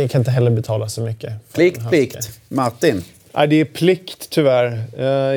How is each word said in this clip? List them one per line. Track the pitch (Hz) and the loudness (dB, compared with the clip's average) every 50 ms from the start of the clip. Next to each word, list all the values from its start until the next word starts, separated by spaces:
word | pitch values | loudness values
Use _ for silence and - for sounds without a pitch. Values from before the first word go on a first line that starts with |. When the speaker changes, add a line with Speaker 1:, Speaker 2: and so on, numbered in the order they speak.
Speaker 1:
jag | 143 123 | 2 2
kan | - 135 | 2 0
inte | 117 131 | 2 2
heller | 123 131 123 120 | 2 2 2 2
betala | 117 110 110 - 110 110 110 107 | 2 0 -2 -2 -4 -4 -4 -6
så | - - | -6 -6
mycket | 117 117 113 - - 127 110 110 - _ | -6 -6 -6 -8 -10 -12 -12 -12 -14 _
för | - | 0
Speaker 2:
Plikt, | - 170 180 175 | 2 2 2 2
Speaker 1:
en | 117 113 | -2 -4
handske. | - 190 156 131 - | 0 2 2 2 0
Speaker 2:
plikt. | - - 123 - - - _ | -2 -10 -12 -12 -12 -18 _
Martin? | - - 135 127 120 - - - 160 113 90 82 - - - _ _ - | -6 -4 -2 -2 -2 -2 0 0 2 2 0 -4 -10 -18 -20 _ _ 0
Speaker 3:
Ja, | - 151 | 0 2
det | 147 156 | 4 4
är | 156 156 | 2 2
plikt, | - - - 165 180 185 180 - - - - - - | 0 -2 0 2 2 2 2 -2 -16 -18 -16 -12 -4
tyvärr. | - 160 151 135 127 123 123 120 120 113 113 117 - | 0 2 2 4 4 2 2 0 -2 -6 -8 -8 -8
Eh, | - 127 135 135 139 135 135 139 | -4 -2 0 0 0 0 0 0